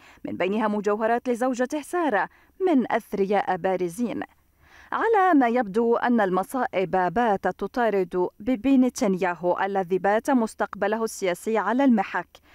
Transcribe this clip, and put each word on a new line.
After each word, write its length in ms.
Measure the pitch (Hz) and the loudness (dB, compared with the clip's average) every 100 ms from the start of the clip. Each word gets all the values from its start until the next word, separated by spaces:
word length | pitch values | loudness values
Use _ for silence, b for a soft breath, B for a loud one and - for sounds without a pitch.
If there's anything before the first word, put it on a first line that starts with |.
| B B | B B
من 120 | - - | -12 -4
بينها 320 | 180 214 214 | -2 0 0
مجوهرات 600 | 208 208 208 226 233 254 | 0 0 0 0 0 -2
لزوجته 540 | 240 254 240 254 302 | -2 -2 -2 -4 -4
سارة 460 | 277 359 320 202 170 b b - 381 | -6 -2 0 0 -2 b b -4 2
من 260 | 285 214 | 2 2
أثرياء 640 | 226 - 196 196 202 - 185 | -2 -4 -4 0 0 0 -2
بارزين. 640 | 185 185 180 175 233 98 - _ _ B B B B | -2 -2 -4 -4 -6 -6 -10 _ _ B B B B
على 420 | - 403 440 370 | -4 2 4 4
ما 140 | 320 240 | 4 4
يبدو 480 | 240 220 190 233 233 | 2 0 0 2 2
أن 240 | 247 240 | 2 2
المصائب 680 | 196 185 190 262 247 - 185 | 2 0 -2 -4 -4 -2 -2
باتت 680 | 185 180 175 240 196 185 185 | 0 0 0 0 0 -2 -4
تطارد 680 | 202 - 233 202 180 185 180 - | -6 -2 0 0 0 -2 -2 -4
بيبي 380 | 214 254 262 277 | -4 -2 4 4
نتنياهو، 800 | 254 - 220 185 185 170 180 175 | 4 2 0 0 -2 -2 -2 0
الذي 400 | 196 196 185 185 | -2 -2 -2 0
بات 320 | 196 214 262 | 2 0 2
مستقبله 720 | 269 220 - 208 202 202 214 | 2 0 -2 -6 -2 -2 -2
السياسي 540 | 226 - 190 175 - 220 | -4 -4 -4 -2 -2 -2
على 260 | 190 240 | 0 2
المحك 440 | 277 220 196 185 170 - B | 4 4 2 -6 -8 -14 B